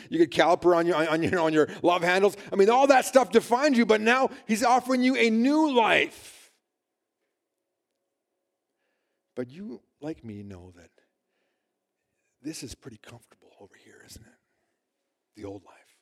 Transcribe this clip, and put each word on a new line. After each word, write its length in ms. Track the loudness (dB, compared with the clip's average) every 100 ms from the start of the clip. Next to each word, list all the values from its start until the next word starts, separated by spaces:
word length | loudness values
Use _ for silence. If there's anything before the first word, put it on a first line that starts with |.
| -8
you 80 | 0
could 140 | 0
caliper 440 | 2 2 2 2 2
on 80 |
your, 120 | 0 -2
on, 120 | -2
on 140 | -2
your, 160 | -2 0
on 120 | 0
your 160 | 2 0 0
love 200 | 0 2
handles. 340 | 0 0 0 -2 -6
I 40 | 2
mean, 120 | 2
all 200 | 4 4
that 180 | 4 4
stuff 240 | 2 4
defined 460 | 0 2 0 2 2
you, 100 | 2
but 140 | 2
now 300 | 2 0 -2 -6 -6
he's 180 | -2
offering 380 | 0 0 0 0
you 140 | 0 0
a 140 | 0
new 400 | 0 0 0 0
life. 800 | 0 2 0 -2 -8 -20 -20 _ _ _ _ _ _ _ _ _ _ _ _ _ _ _ _ _ _ _ _ _ _ _ _ _ _ _ _ _ -14
But 120 | -14
you, 320 | -14 -18 -20 _ _
like 200 | -16 -16
me, 180 | -16 -18
know 300 | -18 -20 -20 -20
that 140 | _ _ _ _ _ _ _ _ _ _ _ _ _ _ _ _
this 200 | -16 -16
is 120 | -18
pretty 240 | -20 -20 -20
comfortable 540 | -20 -20 _ _ _ _
over 160 | -20 _
here, 200 | _ -20 -20
isn't 160 | -20
it? 160 | -20 _ _ _ _ _ _ _ _ _ _
The 100 | -18
old 200 | -16 -16
life. 100 | -20 _ _ _